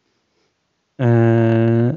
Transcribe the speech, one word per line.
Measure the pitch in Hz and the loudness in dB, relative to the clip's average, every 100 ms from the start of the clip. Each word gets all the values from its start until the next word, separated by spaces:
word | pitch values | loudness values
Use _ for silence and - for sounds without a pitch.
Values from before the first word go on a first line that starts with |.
| _ _ _ _ _ _ _ _ _ - | _ _ _ _ _ _ _ _ _ -4
eh, | 120 117 117 117 113 113 113 113 120 | 0 2 2 0 0 0 0 0 -2